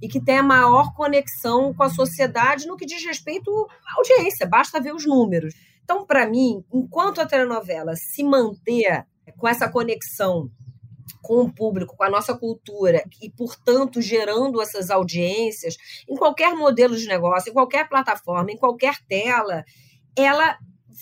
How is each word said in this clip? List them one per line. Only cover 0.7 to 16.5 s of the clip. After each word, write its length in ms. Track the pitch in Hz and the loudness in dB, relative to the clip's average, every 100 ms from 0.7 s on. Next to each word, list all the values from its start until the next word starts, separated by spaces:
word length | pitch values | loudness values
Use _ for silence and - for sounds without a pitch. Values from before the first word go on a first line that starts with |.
| 254 285 | 6 4
conexão 800 | - 294 285 - - 233 240 269 | 0 0 0 0 -4 0 0 2
com 100 | 269 | 0
a 60 | 269 | 0
sociedade 760 | 262 262 - 254 240 247 285 311 | 0 -2 0 -2 2 2 0 -4
no 120 | 381 | -12
que 80 | 294 | -12
diz 180 | 339 | -10
respeito 480 | 330 311 - 370 403 427 427 _ - | -8 -8 -8 -8 -4 -4 -4 _ -6
à 120 | - | 0
audiência. 500 | 494 508 349 - 180 | 4 4 4 -4 0
Basta 320 | 226 285 311 | 2 2 -2
ver 160 | 269 320 | -6 -6
os 100 | 294 | 0
números. 480 | 262 214 170 156 - _ _ | 2 2 0 -4 -10 _ _
Então, 220 | - 381 392 | -6 -4 0
pra 200 | 277 226 | 2 2
mim, 380 | 240 254 202 - | 2 0 -2 -4
enquanto 460 | 254 254 320 381 339 | -4 -2 -2 -2 0
a 60 | 311 | 0
telenovela 720 | 269 247 226 185 160 160 165 | 0 0 -2 -6 -6 -6 -8
se 280 | - - | -8 -4
manter 800 | 285 269 226 196 - 240 202 151 - _ _ - | 2 2 2 -2 -2 0 2 0 -4 _ _ -4
com 100 | 233 | -2
essa 220 | 240 233 | 0 0
conexão 800 | 247 233 220 - - 190 175 131 - - - - - - - | -2 -2 -4 -8 -4 -2 -2 -6 -12 -20 -20 -20 -20 -20 -14
com 200 | - 240 | 0 2
o 120 | 247 | 2
público, 420 | - 220 190 175 - | -2 -4 -4 -6 -2
com 60 | |
a 60 | 196 | 0
nossa 280 | 202 220 240 | 0 -2 -6
cultura, 640 | 226 226 - 208 190 165 175 - | -6 -8 -12 -2 2 2 0 -12
e, 80 | 208 | -18
portanto, 720 | - 240 - - 254 269 247 | -12 -12 -4 2 2 2 -4
gerando 600 | 196 226 208 220 269 226 | -2 0 0 0 -2 -2
essas 280 | 220 208 180 | -4 -6 -2
audiências, 840 | 190 180 170 175 214 226 214 165 - - - - | -2 -2 -2 -2 -2 -4 -4 -10 -12 -16 -18 -10
em 80 | 269 | 0
qualquer 400 | 302 - 330 | 0 2 0